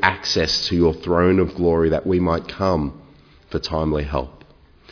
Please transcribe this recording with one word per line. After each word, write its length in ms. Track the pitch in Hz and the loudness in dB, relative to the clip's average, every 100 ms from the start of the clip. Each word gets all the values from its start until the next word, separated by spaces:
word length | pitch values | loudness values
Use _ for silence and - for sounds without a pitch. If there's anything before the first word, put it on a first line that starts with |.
access 640 | 92 92 - - 80 - - | 0 0 -2 0 0 -2 -2
to 80 | 87 | 2
your 180 | 85 | 2
throne 460 | 80 87 87 90 95 | 2 0 2 4 4
of 160 | 90 - | 2 0
glory 340 | 87 82 82 | 0 2 2
that 160 | 78 95 | 0 0
we 140 | 90 | 0
might 280 | 87 82 - | 0 -2 -6
come 460 | - 95 87 71 - - - _ - - | -4 0 0 -2 -8 -18 -20 _ -20 -10
for 100 | 82 | -8
timely 440 | - 80 78 76 | -4 -2 -2 -2
help. 400 | 73 73 64 - - _ _ _ - | -2 -4 -6 -12 -20 _ _ _ -20